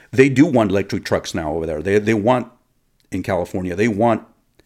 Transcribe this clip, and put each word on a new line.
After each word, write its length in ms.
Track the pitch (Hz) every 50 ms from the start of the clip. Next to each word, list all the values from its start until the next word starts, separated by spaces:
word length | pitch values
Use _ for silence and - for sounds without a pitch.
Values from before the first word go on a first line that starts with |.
| - _
They 180 | - 107 135 143
do 160 | 135 123 147
want 260 | 175 131 120 110 98
electric 340 | 92 101 95 - - 92 -
trucks 280 | - 104 92 - - -
now 200 | 92 80 76 76
over 120 | 82 80
there. 160 | 82 78 76
They, 180 | 76 98 98 107
they 140 | 104 107 113
want, 380 | 107 98 117 127 123 120 - - _ _ _ _ _ _ _ _ _ _ _
in 120 | - 95 90
California, 520 | - 98 87 87 - - 95 92 92 87
they 120 | 90 110
want, 400 | 120 104 95 113 117 113 113 - - _ _ _ _ _ _ _